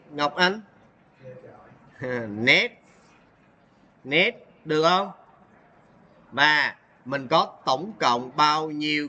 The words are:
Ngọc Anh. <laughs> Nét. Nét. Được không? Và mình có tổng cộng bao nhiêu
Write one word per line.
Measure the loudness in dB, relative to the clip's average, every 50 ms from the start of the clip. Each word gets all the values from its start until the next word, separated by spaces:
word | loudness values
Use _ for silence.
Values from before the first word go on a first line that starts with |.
| _ -16
Ngọc | -4 -2 -2 -2 2
Anh. | 2 2 2 2 -2 -10 -18 _ _ _ _ _ _ _ _ _ _ -20 -20 -20 -20 -20 -20 -20 -20 -20 -20 -20 -20 -20 -20 _ -12
<laughs> | -8 -6 -6 -6 -6 -8 -8 -2 0
Nét. | 2 2 2 2 -2 -6 _ _ _ _ _ _ _ _ _ _ _ _ _ _ _ _ _ _ _ _ _ _ _ _ _ _
Nét. | -2 0 2 2 0 -2 -6 -16 -20 _ _ _
Được | -2 0 2 4
không? | 4 4 2 0 -4 -8 -16 -20 _ _ _ -20 _ _ _ _ _ _ _ _ _ _ _ _ _ _ _ _ _ 0
Và | 2 4 4 4 2 2 0 -4 -8 _ _ _ _ _
mình | -8 -6 -6 -2 0
có | 2 2 2 0 -6 -8 -4
tổng | -2 -2 -2 -4 -8 -6 -2
cộng | 0 0 0 0 -2 -6 0
bao | 2 2 2 2 0 -2 -4
nhiêu | -6 -6 -4 -2 -2 -2 -4